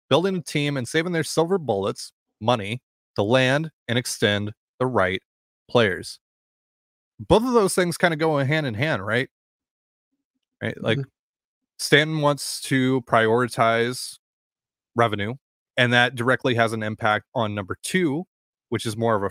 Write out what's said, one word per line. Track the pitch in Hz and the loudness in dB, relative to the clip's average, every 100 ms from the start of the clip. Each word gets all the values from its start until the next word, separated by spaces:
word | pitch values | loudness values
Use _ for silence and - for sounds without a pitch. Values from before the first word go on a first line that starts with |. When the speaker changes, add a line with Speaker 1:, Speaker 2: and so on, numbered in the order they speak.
| - | 0
Speaker 1:
building | 135 190 190 | 2 2 -4
a | |
team | - 156 147 143 | -4 -2 -2 -4
and | 120 | -2
saving | 156 165 | -2 -2
their | 170 | -2
silver | 151 - 165 190 | -2 0 0 0
bullets, | 135 101 98 - - _ _ - | -2 -2 -2 -6 -12 _ _ -8
money, | 110 123 101 120 _ _ _ | -2 0 -2 -8 _ _ _
to | - | -2
land | 104 127 127 139 160 _ - | 2 4 4 2 -2 _ -4
and | 117 | -4
extend | 120 - 107 104 104 - _ - | -4 0 0 2 -4 -10 _ -4
the | 127 | -2
right | 117 107 95 _ _ _ _ _ | 2 0 -2 _ _ _ _ _
players." | 123 107 85 - - _ _ _ _ _ _ _ _ _ - | 2 2 0 -8 -18 _ _ _ _ _ _ _ _ _ -10
Both | 107 190 | 2 2
of | 247 | 4
those | 240 190 | 2 2
things | - 175 156 | 0 -2 0
kinda | 180 156 | -2 0
go | 160 147 | 0 0
hand | 131 156 143 | 0 -2 -2
in | |
hand, | 104 151 123 98 | -4 -2 -4 -2
right? | 113 131 _ _ _ _ _ _ _ _ _ _ _ _ - | -2 -4 _ _ _ _ _ _ _ _ _ _ _ _ -10
Right? | 113 - | -10 -6
Like, | 120 117 | -2 -2
Speaker 2:
Mm-hmm. | 135 _ _ _ _ _ _ - | -4 _ _ _ _ _ _ -10
Speaker 1:
Stanton | - 147 156 156 | 2 4 4 0
wants | 147 143 - - | 0 0 -6 -10
to | - 135 127 131 | -2 0 2 0
prioritize | 120 117 110 117 120 - 113 113 117 127 - - _ _ _ _ _ _ _ 117 | 2 2 4 2 0 0 2 2 0 -4 -12 -16 _ _ _ _ _ _ _ 0
revenue, | 117 104 101 135 _ _ _ - | 2 2 -4 -8 _ _ _ 0
and | 123 | 4
that | 123 123 | 4 4
directly | 127 123 127 135 | 0 0 0 0
has | 117 113 | 2 0
an | 113 | 0
impact | 107 107 113 104 - | -6 -2 0 0 -2
on | 131 110 | -4 -4
number | 104 95 - | -4 -8 -10
two, | - 185 170 139 185 _ _ _ - | -4 -2 -2 -2 -8 _ _ _ -8
which | 113 117 | -6 -6
is | 107 | -4
more | 113 | 0
of | 107 | 0
a | 98 | -2